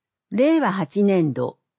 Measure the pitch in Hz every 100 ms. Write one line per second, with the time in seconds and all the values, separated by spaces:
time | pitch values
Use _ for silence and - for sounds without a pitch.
0 | _ _ - 202 285 320 233 196 160 196
1 | 202 190 156 127 123 - _